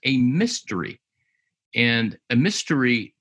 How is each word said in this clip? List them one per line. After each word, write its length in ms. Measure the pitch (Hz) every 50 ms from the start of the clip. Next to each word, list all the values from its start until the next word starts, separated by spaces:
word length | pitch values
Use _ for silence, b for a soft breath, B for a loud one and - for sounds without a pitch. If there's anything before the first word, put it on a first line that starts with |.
| -
a 140 | 135 135
mystery. 800 | 131 123 123 139 175 233 240 - - - - 107 90 - - - - _ _ _ _ _ _ _ _ _ _ _ _ _ _ -
And 420 | 117 120 120 117 117 113 104 87 - _ -
a 40 | 123
mystery 800 | 120 151 208 208 - - - 156 135 127 123 120 113 101 - _ _